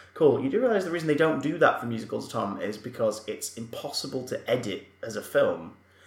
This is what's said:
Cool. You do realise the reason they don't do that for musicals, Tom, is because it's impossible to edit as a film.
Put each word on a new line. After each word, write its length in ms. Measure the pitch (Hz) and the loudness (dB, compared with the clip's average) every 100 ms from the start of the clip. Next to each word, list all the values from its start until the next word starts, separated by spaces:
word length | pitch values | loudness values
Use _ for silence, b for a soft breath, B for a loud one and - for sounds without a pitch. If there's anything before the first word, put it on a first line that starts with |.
| B | B
Cool. 280 | - 151 120 | 4 6 6
You 80 | 127 | 2
do 100 | 190 | 2
realise 240 | 254 214 | 4 2
the 60 | 175 | 0
reason 180 | 170 160 | -2 2
they 60 | |
don't 280 | 147 160 151 | 4 4 2
do 140 | 147 170 | -2 4
that 220 | 139 - | 4 4
for 60 | 120 | -2
musicals, 440 | 113 - 113 107 | -6 -4 -6 -4
Tom, 300 | 117 101 98 | -4 -4 -4
is 160 | 98 107 | -6 -6
because 500 | - - 110 104 - | -8 -2 0 0 -6
it's 300 | 107 - - | -8 -8 -10
impossible 680 | 117 131 147 - 143 135 123 | -12 -10 -8 -6 -6 -6 -6
to 240 | - - | -6 0
edit 360 | 120 104 92 - _ | 0 0 -8 -10 _
as 140 | 117 107 | -10 -8
a 60 | |
film. 520 | - 143 120 85 82 - _ B | -2 2 2 0 -6 -18 _ B